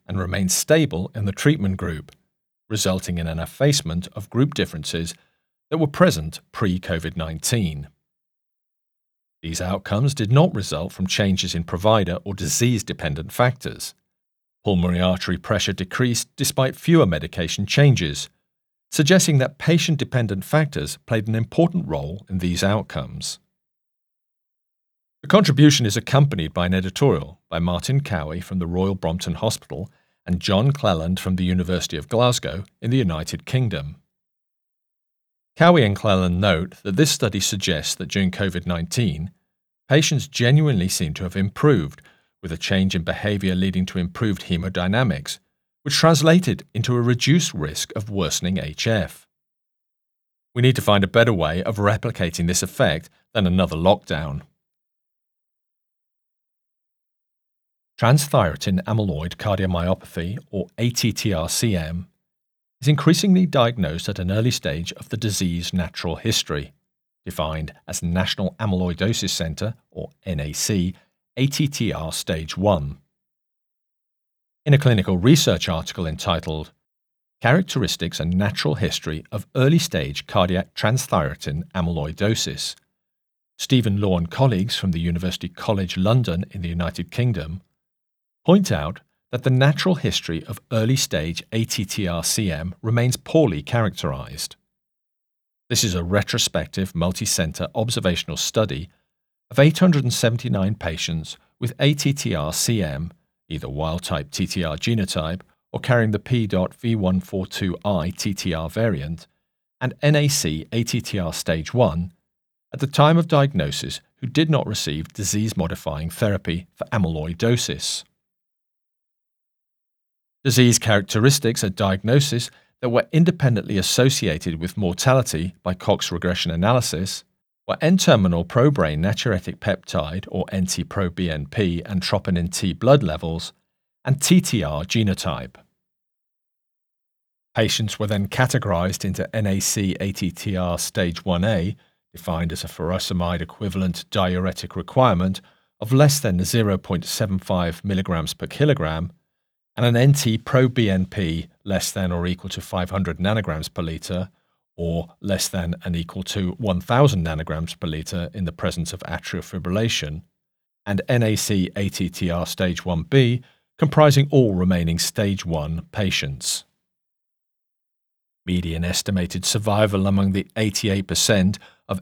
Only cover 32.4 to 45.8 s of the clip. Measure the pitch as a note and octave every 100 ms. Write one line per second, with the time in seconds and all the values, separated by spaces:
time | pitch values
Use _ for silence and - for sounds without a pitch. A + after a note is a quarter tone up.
32.4 | B1 F#2 - _ A2+ C3 F#2+ D#2 D#2 E2
33.4 | - B2+ A#2+ D2+ C#2+ F2 _ _ _ _
34.4 | _ _ _ _ _ _ _ _ _ _
35.4 | _ - E3+ F3 G#2+ G2 A2 F#2+ F2+ F2+
36.4 | G2+ E2 F#2 - G2+ F#2+ D3+ - G#2+ G2+
37.4 | - G2+ - D#2 - - D#2+ G2+ F#2+ F#2
38.4 | G2 F2+ F2+ E2+ E2+ B2 G#2+ D2+ F#2 _
39.4 | _ _ _ _ - C#3+ D#3 C#3 - -
40.4 | A#2+ D3 D3+ G2+ F#2 - D#2+ D2 F2+ G2
41.4 | G2+ - D3 A2 C#2+ - - _ _ _
42.4 | F2 D#2+ - F#2+ F#2+ F2+ E2 - G#2 G2+
43.4 | F#2+ F#2 F#2+ F#2 F#2 F#2 F2 - A2 F#2
44.4 | - E2+ F#2 F2+ F#2 A2 A#2 C#2+ - -
45.4 | _ _ _ _